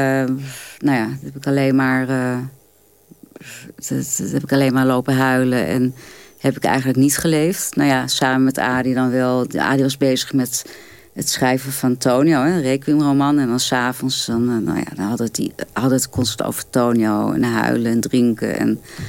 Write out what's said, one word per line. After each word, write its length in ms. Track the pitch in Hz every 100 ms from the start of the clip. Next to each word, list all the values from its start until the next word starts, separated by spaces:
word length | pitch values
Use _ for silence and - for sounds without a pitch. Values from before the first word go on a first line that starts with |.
| 135 135 131 131 135 - - -
nou 180 | 147 131
ja, 120 | 110 135
heb 140 | 147 139
ik 100 | 139
alleen 280 | 139 135 135
maar, 320 | 131 131 127
eh, 300 | 131 127 123 131 - _ _ _ _ - - - - - - - - -
dat, 260 | 135 127 -
dat 120 | 98
heb 120 | 143
ik 100 | 143
alleen 200 | 139 135
maar 140 | 131 131
lopen 280 | 127 127 131
huilen 500 | 131 127 127 123 80
en 280 | 120 127 127 - - - -
heb 180 | 139 127
ik 80 |
eigenlijk 340 | - 131 131 127
niet 200 | 139 143
geleefd. 580 | 170 160 156 196 - -
Nou 120 | 143
ja, 180 | 131 127
samen 380 | - 131 131
met 140 | 131 -
Arie 360 | 113 127 127
dan 160 | 127 127
wel. 360 | 127 127 127 123 -
Arie 260 | 76 135
was 140 | 135 139
bezig 360 | 139 127 -
met 320 | 139 123 - - - - - -
het 140 | - 175
schrijven 440 | - 127 127 131
van 240 | 135 131 123
Tonio, 460 | 131 123 151 151
hè, 80 | 139
een 120 | 180
requiemroman. 760 | 131 135 139 151 143 139 139 147
En 100 | 131
dan 120 | 120
's 120 | -
avonds, 540 | 127 123 123 131 131 -
dan, 220 | 117 120
eh, 60 | 117
nou 220 | 104 -
ja, 160 | - -
dan 80 | 98
hadden 220 | 117 117
we 100 | - - -
het, 100 | -
hadden 200 | - 135 131
het 100 | -
constant 400 | - 123 - -
over 160 | - -
Tonio... 640 | 131 120 117 110 107 107
en 100 | 104
huilen 500 | 120 113 117 120 117
en 80 | 117
drinken. 580 | 110 127 120 110 110 -
En 220 | 113 110 - -